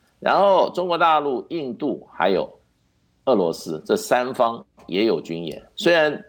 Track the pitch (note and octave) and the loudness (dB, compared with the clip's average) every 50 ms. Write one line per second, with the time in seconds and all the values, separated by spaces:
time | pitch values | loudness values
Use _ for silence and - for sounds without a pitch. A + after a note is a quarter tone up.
0 | _ _ _ - - - C3+ E3 G3 G3+ F#3+ E3+ - - - F3+ F3+ F3+ E3+ E3 | _ _ _ -4 -2 0 2 4 4 4 4 4 2 0 0 -4 -4 -2 0 2
1 | F3 E3 D#3 D3+ D3 C#3+ C3 A2 - - D#3 E3+ C#3+ B2+ A2 - D#3 C#3 F#2+ - | 2 4 4 2 2 0 -4 -4 -6 -8 -8 -8 -8 -8 -8 -6 -4 -4 -4 -6
2 | - - - - E2+ G2 F#2+ E2 C#2+ - - _ _ _ _ _ _ _ _ _ | -10 -12 -4 -2 0 2 2 0 -2 -4 -8 _ _ _ _ _ _ _ _ _
3 | _ _ _ _ - C3+ B2+ G2+ F2+ E2 D#2+ - - - D#2+ D2+ - - G#2+ G2 | _ _ _ _ 0 0 2 2 2 0 -2 -4 -8 -10 -10 -6 -2 -2 -2 -2
4 | - - C3 B2 B2 C3 B2+ - A#2+ A2+ A#2 A#2 - _ _ - - - D#2+ F#2+ | 0 0 0 0 0 -2 0 0 0 0 0 -4 -12 _ _ -20 -10 -6 -2 0
5 | A2+ A2+ F2+ D2+ C#2+ - E2 E2 E2+ - - - - _ _ - - E3+ F3 E3 | 2 2 0 0 -4 -6 -8 -8 -8 -10 -10 -12 -16 _ _ -2 0 2 4 4
6 | D#3 D3+ C#3+ - - | 2 2 0 -4 -8